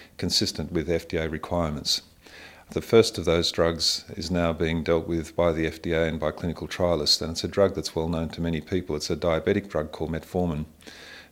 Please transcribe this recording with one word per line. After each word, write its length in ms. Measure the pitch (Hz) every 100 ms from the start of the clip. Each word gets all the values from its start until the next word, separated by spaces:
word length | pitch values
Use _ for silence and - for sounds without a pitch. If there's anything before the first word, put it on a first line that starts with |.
| - -
consistent 540 | 92 - 104 - 80
with 180 | 85 78
F 180 | 82 -
D 100 | 87
A 120 | 80
requirements. 720 | 78 - 87 80 76 - - - - - - - - -
The 100 | -
first 380 | - 113 107 -
of 60 | 85
those 260 | 85 85
drugs 520 | - 82 82 - - - -
is 140 | 80
now 200 | 87 85
being 320 | 80 82 82
dealt 240 | 78 82 80
with 280 | 85 78 -
by 160 | 85
the 160 | 80 80
F 120 | 76
D 140 | 85
A 140 | 82 82
and 120 | 78
by 120 | 76
clinical 360 | - 87 80 78
trialists, 540 | - 90 82 73 -
and 120 | 80
it's 100 | 80
a 40 | -
drug 280 | 90 98 -
that's 200 | 76 -
well 140 | 80
known 200 | 82 80
to 120 | -
many 200 | 85 80
people. 340 | 73 95 - 76
It's 160 | -
a 40 | 80
diabetic 540 | 87 82 80 101 98
drug 220 | 80 76
called 200 | - 78
metformin. 540 | 80 - 92 90 73 78 - - - - - -